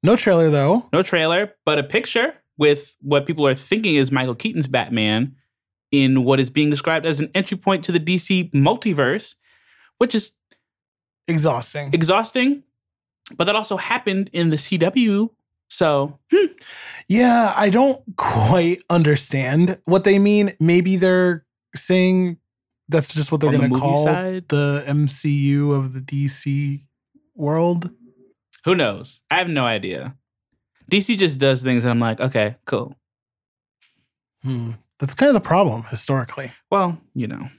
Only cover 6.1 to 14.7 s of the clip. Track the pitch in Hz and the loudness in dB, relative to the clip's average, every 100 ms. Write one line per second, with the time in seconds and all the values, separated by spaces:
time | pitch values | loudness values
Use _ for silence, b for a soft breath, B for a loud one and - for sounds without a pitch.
6.1 | 131 123 135 131 139 151 143 151 160 160 | 2 2 2 2 0 0 0 -2 -2 -2
7.1 | 143 156 190 196 190 - 190 156 170 156 | -4 -2 -4 -4 -4 -2 -2 0 -4 0
8.1 | 185 - 185 - 143 143 247 226 151 127 | -4 0 -2 0 2 2 2 -2 0 0
9.1 | 180 - - b b b b b b 247 | -2 -6 -18 b b b b b b 0
10.1 | 226 - _ _ _ _ _ _ _ _ | 0 -4 _ _ _ _ _ _ _ _
11.1 | _ - 165 151 127 123 147 143 160 165 | _ -4 0 0 0 -4 -10 -4 -2 2
12.1 | 196 220 254 254 285 _ _ _ _ _ | 2 0 0 0 0 _ _ _ _ _
13.1 | _ - - 175 208 214 190 - 240 247 | _ -20 -6 -2 -2 -4 -8 -4 -6 -4
14.1 | 190 196 175 170 151 - | -4 -4 -2 -2 -2 -4